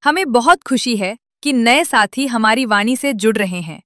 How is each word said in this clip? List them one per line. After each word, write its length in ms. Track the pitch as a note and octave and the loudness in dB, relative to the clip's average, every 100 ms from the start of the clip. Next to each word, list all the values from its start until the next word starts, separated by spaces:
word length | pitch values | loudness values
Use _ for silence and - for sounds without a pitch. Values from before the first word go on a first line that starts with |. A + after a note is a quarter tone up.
| - | 0
हमें 260 | D#4 F#4 | 0 0
बहुत 320 | A#3+ A#3+ F4+ | 0 4 2
खुशी 340 | - B3+ - A3+ | 2 -4 -2 -4
है 200 | F#3+ A3 _ _ | -4 -8 _ _
कि 100 | C#4+ | -4
नए 300 | C4 A#3 C4 | 0 2 2
साथी 440 | - A#3+ G#3 - C#4 | 2 2 0 -2 -4
हमारी 380 | A#3+ A3 A3+ B3+ | 0 0 0 0
वाणी 300 | G#3 G#3+ B3+ | 0 0 -2
से 180 | C#4+ | -2
जुड़ 240 | A#3 G#3+ G#3+ | 0 0 0
रहे 240 | G3 F3+ | -2 -6
हैं, 220 | E3 D#3 | -10 -14